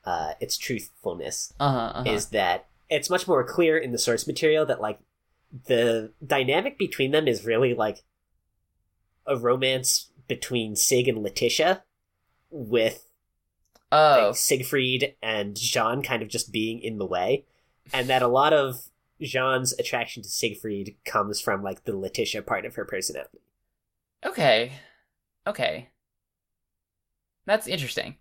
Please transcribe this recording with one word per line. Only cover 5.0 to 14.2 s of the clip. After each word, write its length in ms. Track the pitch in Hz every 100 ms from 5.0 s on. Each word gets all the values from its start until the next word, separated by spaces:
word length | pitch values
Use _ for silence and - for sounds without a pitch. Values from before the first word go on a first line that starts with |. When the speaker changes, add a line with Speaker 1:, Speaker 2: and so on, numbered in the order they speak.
| _ _ _ _ _ 127 -
Speaker 1:
the 460 | 120 120 113 110 _ 143
dynamic 520 | 143 127 156 247 -
between 320 | 196 - 135
them 160 | 151 151
is 160 | 110
really, 300 | 110 113 127
like, 280 | 120 107 - _ _ _ _ _ _ _ _ _ _ _ _ -
a 100 | 131
romance 760 | 120 127 131 131 127 - - _ -
between 460 | 120 - 123 110 104
Sig 300 | - 123 127
and 140 | 110
Letitia, 600 | 101 - 120 - 160 190 _ _ _ _ _ _ _
with, 560 | 156 110 120 113 - _ _ _ _ _ _ _ _ _
Speaker 2:
Oh. 340 | 147 151 135